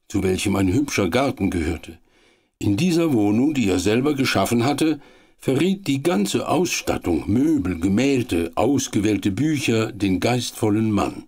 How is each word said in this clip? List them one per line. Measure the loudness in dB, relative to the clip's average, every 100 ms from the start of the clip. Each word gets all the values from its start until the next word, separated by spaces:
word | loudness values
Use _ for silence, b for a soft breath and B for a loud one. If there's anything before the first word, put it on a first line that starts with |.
| -6
zu | -2
welchem | 0 0 0 0
ein | 2
hübscher | 2 0 0 0
Garten | 0 0 0 -2
gehörte. | -2 -2 -4 -10 -20 b b b b b _
In | -2 0
dieser | 2 2 2
Wohnung, | 2 2 2 2
die | 2 0
er | 2
selber | 2 2 2
geschaffen | 0 0 0 0 0 0
hatte, | 0 -2 -2 B B B B
verriet | -2 0 0 0 -2
die | -2
ganze | 0 0 0 -2 -2
Ausstattung, | 0 0 -2 -4 -4 -2 -2 0
Möbel, | 2 2 2 0 -2
Gemälde, | 0 2 2 2 0 -2 -2 0
ausgewählte | 0 0 0 0 0 0 0
Bücher, | 0 0 0 0 0 0
den | -2 0 0
geistvollen | 0 0 -2 -2 0 2 2
Mann. | 2 0 -4